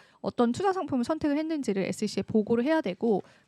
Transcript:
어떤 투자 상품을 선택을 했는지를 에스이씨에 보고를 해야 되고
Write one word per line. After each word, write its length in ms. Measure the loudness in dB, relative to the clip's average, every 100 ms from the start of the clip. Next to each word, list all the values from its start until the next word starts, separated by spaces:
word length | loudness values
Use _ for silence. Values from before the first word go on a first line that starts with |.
| -8 _
어떤 300 | -4 2 2
투자 200 | 2 0
상품을 320 | 0 -2 -2
선택을 340 | -2 0 0 0
했는지를 460 | 0 -2 -2 0
에스이씨에 400 | -2 -2 -4 -4
보고를 400 | 0 0 2 2
해야 180 | 2 0
되고 420 | 0 -2 0 0 -2 -18